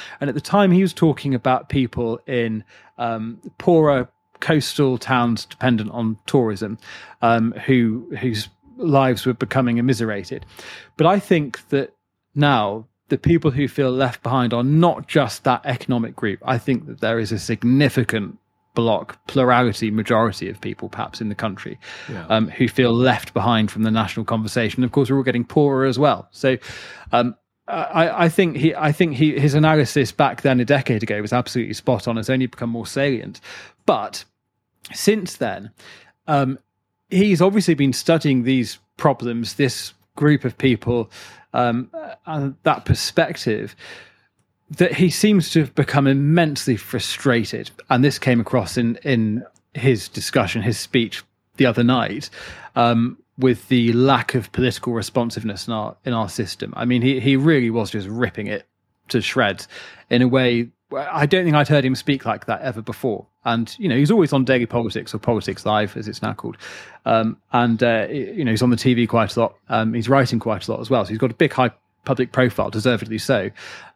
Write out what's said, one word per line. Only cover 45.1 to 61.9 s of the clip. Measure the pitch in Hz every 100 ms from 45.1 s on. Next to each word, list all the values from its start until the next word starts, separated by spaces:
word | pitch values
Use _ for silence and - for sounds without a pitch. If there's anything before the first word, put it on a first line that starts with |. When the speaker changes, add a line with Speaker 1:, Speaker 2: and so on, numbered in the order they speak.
| - 214 202 156
Speaker 1:
to | 165
have | 143 -
become | - 143 139
immensely | 139 143 170 160 143 - 110
frustrated. | - 120 - - 139 120 101 - - - -
And | 120
this | 139 -
came | - 120
across | 107 127 92 -
in, | 117 113
in | 147 120 110 110 120 _ _ -
his | 127 113 -
discussion, | - - 135 107 117
his | 107 110
speech | - 127 113 - - _ _ -
the | 127
other | 113
night, | 120 127 110 104 - - - - - -
um, | 120 117 120 - _ -
with | 131 120 -
the | 127 117
lack | 117 135 131 - 127
of | 104
political | - 127 - -
responsiveness | 117 98 131 117 113 110 98 -
in |
our, | 113 107 -
in | -
our | 117 101
system. | - 95 - 104 -
I | 123
mean, | 123
he, | 123 131
he | 120 135
really | 147 151 120
was | 113 104
just | 110 98
ripping | 113 123 - 104
it | 101 - _ _ _ -
to | 120
shreds | 107 131 107 98 - - - - -
in | 120
a | 127
way | 131 127 120 117 _ _
I | 139 147 180 147
don't | 185 175
think | 151
I'd | 139
heard | 147
him | 131